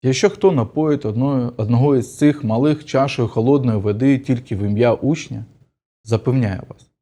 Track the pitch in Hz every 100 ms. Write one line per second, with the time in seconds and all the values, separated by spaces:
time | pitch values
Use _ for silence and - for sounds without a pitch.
0 | 127 131 208 - 196 156 113 - 156 143
1 | 113 107 135 139 120 - 107 120 143 135
2 | - - 147 147 110 113 147 151 - 131
3 | 139 - 113 110 117 143 127 107 101 104
4 | 135 135 135 123 - 104 101 104 120 113
5 | 127 156 - 117 110 _ _ _ _ _
6 | - 110 127 131 110 92 - - _ _